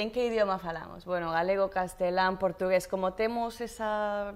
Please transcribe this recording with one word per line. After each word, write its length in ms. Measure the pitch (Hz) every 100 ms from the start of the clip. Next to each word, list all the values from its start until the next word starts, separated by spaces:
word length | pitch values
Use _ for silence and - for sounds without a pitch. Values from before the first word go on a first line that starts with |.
en 80 | 214
que 160 | 233 240
idioma 320 | 226 202 190
falamos? 480 | 180 165 - - 180
Bueno, 240 | 180 165
galego, 400 | 165 180 196 196
castelán, 720 | 190 185 - 180 185 185 190
portugués, 480 | 190 170 185 185 -
como 240 | 190 185
temos 480 | 190 220 233 233 233
esa 720 | 226 - 220 214 208 208 202